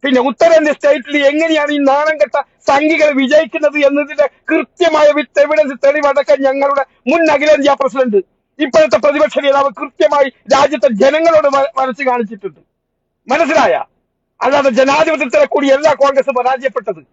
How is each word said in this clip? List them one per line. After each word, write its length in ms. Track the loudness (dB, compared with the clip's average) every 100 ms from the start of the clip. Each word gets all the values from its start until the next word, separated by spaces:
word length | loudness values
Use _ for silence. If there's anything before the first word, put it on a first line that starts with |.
പിന്നെ 180 | 0 0 0
ഉത്തരേന്ത്യ 440 | 0 2 4 2 -2
സ്റ്റേറ്റിൽ 400 | 0 -2 -2 0 0
എങ്ങനെയാണ് 420 | 0 -2 -2 -2 -2
ഈ 40 | 0
നാണം 240 | 0 0 -2
കെട്ട 160 | -2 -2 -6 _ -2
സംഘികൾ 400 | 0 0 0 0 0
വിജയിക്കുന്നത് 580 | 0 0 0 -4 -4 0 0
എന്നതിന്റെ 380 | 0 -4 -4 -4 _ -4
കൃത്യമായ 580 | -4 -4 _ 0 4 2 2
വിത്ത് 220 | -4 0
എവിഡൻസ് 320 | 0 2 -2 0
തെളിവടക്കം 560 | 0 2 0 0 0 0 0
ഞങ്ങളുടെ 380 | 0 -2 -2 -4 _ -2
മുൻ 120 | 0 2
അഖിലേന്ത്യാ 400 | 0 2 2 2 0
പ്രസിഡന്റ്, 400 | -2 -2 0 0 -2 _ _ _
ഇപ്പോഴത്തെ 340 | -2 2 2 2
പ്രതിപക്ഷ 340 | 0 0 -2 0 0
നേതാവ് 240 | 0 0 -4
കൃത്യമായി 480 | -14 _ 0 0 -2 _ -2
രാജ്യത്തെ 360 | 0 0 0 -2 2
ജനങ്ങളോട് 460 | 0 2 2 2 2 0
വ-, 160 | -2 -4
വരച്ച് 260 | -6 -4 -4
കാണിച്ചിട്ടുണ്ട്. 500 | -4 -6 -8 -14 -16 _ _ _ _ _ _ -6
മനസ്സിലായ? 420 | -2 0 0 0 0 -4 _ _ _ _ _
അല്ലാതെ 260 | -2 0 0 2
ജനാധിപത്യത്തിലെ 680 | 0 2 0 -2 -2 0 0
കൂടി 140 | 0 0 2
എല്ലാ 160 | 0 2
കോൺഗ്രസ് 300 | 0 0 -2 -2
പരാജയപ്പെട്ടത് 600 | -2 -2 -4 -6 -8 -12 -14